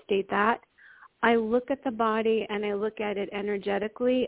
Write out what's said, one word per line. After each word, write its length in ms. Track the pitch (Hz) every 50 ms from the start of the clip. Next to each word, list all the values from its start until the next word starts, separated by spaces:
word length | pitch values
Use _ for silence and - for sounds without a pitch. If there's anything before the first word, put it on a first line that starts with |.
| -
state 220 | - 202 196 190 -
that. 300 | 202 202 208 220 233 - _ _ _ _ - - - - - - _ -
I 140 | - 226 233
look 340 | 233 226 214 226 247 247 -
at 140 | 277 277 -
the 80 | 269
body, 560 | 226 214 233 220 214 220 220 226 220 220 208 -
and 160 | 214 208 214
I 80 | 208 202
look 260 | 202 208 220 214 -
at 160 | 208 208 202
it 140 | 196 202 -
energetically, 920 | - 202 202 208 208 202 190 202 196 196 202 220 - - 247 247 254 254 240